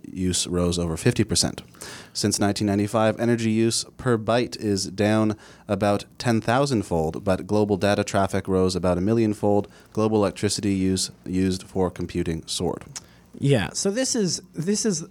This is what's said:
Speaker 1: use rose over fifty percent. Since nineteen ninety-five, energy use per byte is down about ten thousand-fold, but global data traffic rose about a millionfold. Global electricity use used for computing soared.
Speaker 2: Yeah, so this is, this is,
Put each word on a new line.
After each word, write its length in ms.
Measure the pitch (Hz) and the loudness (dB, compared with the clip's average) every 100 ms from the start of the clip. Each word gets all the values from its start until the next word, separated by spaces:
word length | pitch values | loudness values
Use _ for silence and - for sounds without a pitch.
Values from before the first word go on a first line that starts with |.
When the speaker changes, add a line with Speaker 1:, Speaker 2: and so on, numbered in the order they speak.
| - | -10
Speaker 1:
use 380 | - 92 87 - | -4 0 0 0
rose 320 | 87 87 87 | 0 2 0
over 160 | 85 80 | -2 0
fifty 300 | 127 123 107 | 0 0 0
percent. 360 | 85 85 - - - - - - | 2 0 -4 -16 -18 -18 -16 -14
Since 260 | - 107 101 | -4 -2 0
nineteen 280 | 101 101 104 | 0 0 0
ninety-five, 520 | 101 104 113 110 - | 0 0 2 2 2
energy 320 | 117 117 113 | 0 2 2
use 320 | 110 113 113 - - | 2 2 0 -6 -6
per 200 | 127 113 | 0 0
byte 380 | 110 120 120 - | 2 0 0 -4
is 300 | 107 98 90 | -2 -2 -2
down 500 | 95 104 110 110 107 - - - | 0 2 2 2 -2 -8 -20 -6
about 380 | 98 104 101 - - | 0 2 0 -4 -6
ten 220 | 123 113 | 0 0
thousand-fold, 840 | 104 123 143 117 92 85 78 62 98 | 2 0 2 0 0 0 0 -2 -2
but 200 | 92 92 | -2 0
global 300 | 104 104 98 | 0 2 2
data 300 | 101 101 98 | 2 0 0
traffic 420 | 104 95 98 95 | 0 0 -2 0
rose 300 | 92 92 92 | 2 2 2
about 200 | 90 87 | 0 2
a 40 | |
millionfold. 680 | 95 117 110 104 104 104 101 - - | 2 2 2 2 2 2 0 -12 -8
Global 260 | - 110 107 | -2 2 4
electricity 540 | 98 - 104 - 104 | 2 0 -2 0 0
use 380 | 98 95 92 - - - | 2 2 0 -2 -8 -4
used 380 | 92 95 90 | 0 0 0
for 280 | - 95 90 | -4 -2 -2
computing 520 | 90 87 87 87 80 - | -2 -6 -4 -4 -4 -6
soared. 400 | - 87 - - - - - - - | -4 -4 -4 -10 -16 -18 -20 -20 -4
Speaker 2:
Yeah, 300 | 139 135 - | 2 2 0
so 180 | - 196 | -4 -4
this 220 | 208 262 | -2 -2
is, 280 | 247 185 - - | 0 0 -2 -8
this 320 | - 160 208 226 | -8 -4 -2 0
is, 220 | 156 165 | -2 -8